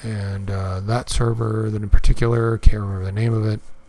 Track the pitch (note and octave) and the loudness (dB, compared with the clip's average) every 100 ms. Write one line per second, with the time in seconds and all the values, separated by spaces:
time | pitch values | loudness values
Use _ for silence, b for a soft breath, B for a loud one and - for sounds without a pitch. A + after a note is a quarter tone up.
0 | A2+ G#2+ G2 G2 G2 F#2+ F#2+ F#2 G2 A#2 | -10 -8 -6 -8 -6 -6 -6 -6 -4 -4
1 | - - A#2 A2+ A2+ G#2+ A2 G#2+ G#2 - | -2 -2 0 -2 -4 -4 -4 -4 2 4
2 | - - A#2 A#2 A2+ A2+ - G#2+ G2+ F#2+ | 6 4 2 0 -2 6 6 6 0 -6
3 | F#2+ G2+ A#2 A2+ A2 G#2+ - - | -6 -4 -2 -2 -2 -6 -8 -16